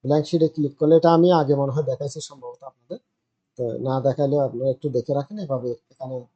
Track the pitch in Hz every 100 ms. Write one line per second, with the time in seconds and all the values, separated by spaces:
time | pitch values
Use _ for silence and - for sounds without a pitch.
0 | 131 151 147 170 160 156 143 139 151 160
1 | 165 165 175 170 139 143 139 135 143 127
2 | 143 156 - 139 123 123 135 123 120 185
3 | _ _ _ _ _ - 120 - 131 131
4 | 135 123 143 147 131 120 135 131 151 123
5 | 117 143 139 208 165 131 123 117 _ _
6 | 131 127 120